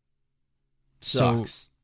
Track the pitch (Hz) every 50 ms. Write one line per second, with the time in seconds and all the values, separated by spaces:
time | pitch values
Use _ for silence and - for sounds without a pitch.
0 | _ _ _ _ _ _ _ _ _ _ _ _ _ _ _ _ _ _ _ _
1 | - - - 127 123 120 117 117 110 - - - - - _ _